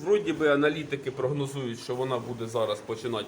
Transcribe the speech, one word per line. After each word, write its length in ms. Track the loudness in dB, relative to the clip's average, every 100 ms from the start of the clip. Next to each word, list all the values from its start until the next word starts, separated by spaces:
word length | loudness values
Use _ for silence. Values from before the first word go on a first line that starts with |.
вроді 280 | 2 2 4
би 160 | 2 4
аналітики 640 | 6 4 2 -4 -6 -6
прогнозують, 680 | -2 0 0 -2 -4 -4 -6
що 140 | -4
вона 240 | -2 0 -2
буде 280 | -4 -6 -2
зараз 320 | 0 0 0
починати 480 | -4 -6 -2 -4